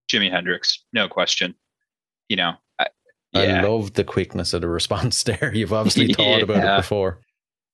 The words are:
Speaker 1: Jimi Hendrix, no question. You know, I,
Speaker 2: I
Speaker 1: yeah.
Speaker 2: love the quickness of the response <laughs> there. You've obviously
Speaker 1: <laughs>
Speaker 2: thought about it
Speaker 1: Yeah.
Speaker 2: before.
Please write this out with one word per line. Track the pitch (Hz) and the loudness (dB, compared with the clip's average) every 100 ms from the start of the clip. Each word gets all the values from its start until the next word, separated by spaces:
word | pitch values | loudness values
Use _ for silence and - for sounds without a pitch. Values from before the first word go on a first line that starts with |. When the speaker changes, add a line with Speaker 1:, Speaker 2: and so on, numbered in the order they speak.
| - | -4
Speaker 1:
Jimi | - 98 | 0 0
Hendrix, | 90 90 87 - - _ | 0 -2 -2 -2 -4 _
no | 113 95 | -2 -2
question. | - 90 - 90 - _ _ _ _ _ _ - | 0 0 0 -2 -6 _ _ _ _ _ _ -4
You | 104 | -2
know, | 175 - _ - | -2 -4 _ -4
I, | - - _ _ _ | -4 -6 _ _ _
Speaker 2:
I | 95 | 0
Speaker 1:
yeah. | 101 87 101 | 2 2 2
Speaker 2:
love | 113 101 | 0 -2
the | 101 | -2
quickness | 95 - 90 92 87 | -2 -2 -2 -4 -4
of | 90 | -2
the | 85 | -2
response | 85 - 98 120 - | -2 -2 -2 -2 -2
<laughs> | |
there. | - 107 147 | -2 -2 -2
You've | 104 95 | -2 -2
obviously | 107 110 - 107 | 0 2 2 2
Speaker 1:
<laughs> | |
Speaker 2:
thought | - - 110 | 2 2 2
about | 107 101 | 2 2
it | |
Speaker 1:
Yeah. | 95 98 | 2 2
Speaker 2:
before. | 92 104 95 92 _ _ _ _ _ | 2 0 -2 -4 _ _ _ _ _